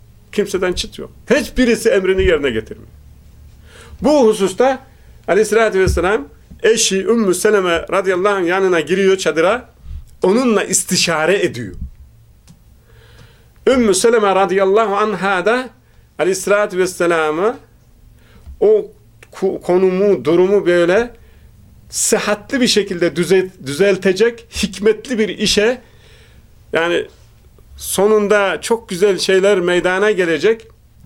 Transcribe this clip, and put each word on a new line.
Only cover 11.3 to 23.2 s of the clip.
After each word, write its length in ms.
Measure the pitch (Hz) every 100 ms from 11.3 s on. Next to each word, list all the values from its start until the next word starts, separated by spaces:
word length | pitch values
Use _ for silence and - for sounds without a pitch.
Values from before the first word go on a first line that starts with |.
| 190
ediyor. 320 | 170 123 101 87 - - - _ _ _ _ - _ - _ - - - - _ _ - 220
Ümmü 280 | 262 226 180
Seleme 400 | 233 233 202 185
radıyallahu 600 | 190 190 190 208 220 202
anha 500 | 214 185 196 185 202
da 240 | 247 254 _ _ _ _ -
Aleyhissalatü 580 | 170 190 190 208 208 180
vesselam'ı 800 | 185 185 170 165 156 156 214 269 _ _ _ _ - - _ - - -
o 320 | 202 214 - - _ _ -
ku-, 300 | - 190 -
konumu, 640 | - 180 190 185 208 156 135
durumu 400 | 170 190 202 165
böyle 480 | 175 170 196 240 - - - - - - - -
sıhhatli 720 | - - 220 208 208 - 269
bir 60 | 247
şekilde 480 | 214 196 175 170
düzelt-, 500 | 143